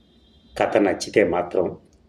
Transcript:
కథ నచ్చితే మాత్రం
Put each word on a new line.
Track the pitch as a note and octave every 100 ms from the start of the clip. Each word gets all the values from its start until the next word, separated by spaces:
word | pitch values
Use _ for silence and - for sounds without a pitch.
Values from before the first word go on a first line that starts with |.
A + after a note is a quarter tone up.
| _ _ _ _ _ -
కథ | G#2 A2+
నచ్చితే | G2+ E2 - A2
మాత్రం | F#2+ E2+ F2 F#2 E2+ - - _